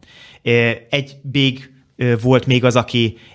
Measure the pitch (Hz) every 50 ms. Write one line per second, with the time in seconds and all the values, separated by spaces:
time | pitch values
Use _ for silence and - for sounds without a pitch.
0 | - _ - - - - - _ - 123 120 117 117 117 113 - - - - 143
1 | 139 - - - - 139 117 139 135 135 127 - - - _ _ _ _ _ -
2 | 127 123 120 110 113 127 131 123 - 135 127 123 117 123 120 127 110 - - 120
3 | 113 110 104 - - -